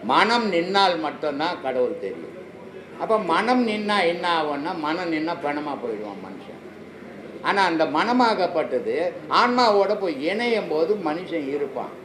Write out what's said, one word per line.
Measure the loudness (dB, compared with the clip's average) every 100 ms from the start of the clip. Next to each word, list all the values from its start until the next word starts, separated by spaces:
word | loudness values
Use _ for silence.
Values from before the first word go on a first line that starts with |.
| 4
மனம் | 4 6 4 2
நின்னால் | 0 2 4 4 2 -4
மட்டும்தான் | -4 -4 -2 -2 -2
கடவுள் | -4 0 0 -2
தெரியும். | -8 -8 -12 -14 -16 -18 -18 -18 -16 -8
அப்ப | 0 0 2
மனம் | 0 4 2 2
நின்னா | 0 0 2 2
என்ன | 0 0 0
ஆகும்னா, | 0 -2 -4 -4 -2
மனம் | -2 -2 -2
நின்னா | -2 -2 -2
பணமா | -4 -4 -6
போயிடுவான் | -6 -6 -8 -10 -12
மனுஷன். | -14 -14 -16 -16 -18 -18 -16 -16 -16 -16 -6 0
ஆனா | 2 2
அந்த | 2 2 2
மனமாகப்பட்டது | 2 4 4 4 2 0 0 -2 0 -2 -2 -4 2 4
ஆன்மாவோட | 6 6 6 6 4 2
போய் | 0 -2 -2
இணையும் | 0 2 0 0
போது | 0 2 0 0
மனுஷன் | -4 -4 -4 -2 -2
இருப்பான். | -2 -4 -8 -10